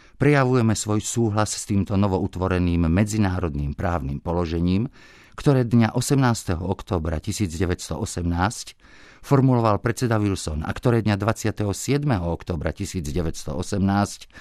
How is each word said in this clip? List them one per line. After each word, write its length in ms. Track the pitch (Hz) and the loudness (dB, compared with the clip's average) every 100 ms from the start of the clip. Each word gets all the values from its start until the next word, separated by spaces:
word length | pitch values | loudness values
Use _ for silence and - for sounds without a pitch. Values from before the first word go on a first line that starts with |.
| - - | -20 0
prejavujeme 560 | 143 143 127 127 113 | 2 4 4 4 2
svoj 320 | 107 107 107 | 0 0 -2
súhlas 480 | - 117 113 104 107 | -2 -2 0 0 -2
s 160 | - - | -4 -2
týmto 320 | 101 92 98 | 0 2 2
novoutvoreným 880 | 101 92 95 87 92 90 90 85 82 | 2 2 -2 -2 0 2 2 2 2
medzinárodným 880 | 87 107 110 98 92 85 71 71 73 | 2 2 0 0 0 -4 -4 -6 -4
právnym 480 | 87 87 67 71 | -2 -2 -4 -6
položením, 640 | 87 85 85 85 87 95 123 - - - - - | -4 -2 -2 0 0 0 -2 -10 -20 -20 -18 -2
ktoré 280 | 151 131 | 2 2
dňa 320 | 120 120 110 123 | 4 4 4 2
osemnásteho 680 | - 139 131 113 - 85 | 0 2 2 2 -2 -2
októbra 560 | 90 98 - 90 80 78 | -2 -4 -2 -2 -2 -4
tisíc 360 | - - 98 80 | -4 -4 -2 0
deväťsto 440 | 87 87 - 76 | -2 -2 -4 -6
osemnásť 800 | - - 85 85 95 - - - - - - - | -6 -4 -2 0 -2 -4 -12 -18 -20 -20 -20 -12
formuloval 560 | - 139 131 123 113 101 | 0 4 6 4 4 2
predseda 360 | 123 113 120 110 | 0 -2 0 2
Wilson 440 | 104 95 - 78 | 0 -2 -4 -4
a 80 | 78 | -4
ktoré 320 | - 123 117 | -2 2 2
dňa 120 | 107 101 | 2 0
dvadsiateho 520 | 101 - 110 - 104 95 | 0 -2 -2 -2 -4 -4
siedmeho 560 | - 143 147 107 85 | -2 0 0 0 -2
októbra 400 | 82 - 85 78 | -4 -4 -4 -4
tisíc 320 | - 98 92 | -6 -6 -6
deväťsto 520 | 73 87 82 - - - | -4 -2 -4 -4 -6 -6
osemnásť 760 | - 101 95 98 101 - - - | -4 0 2 2 0 -4 -18 -20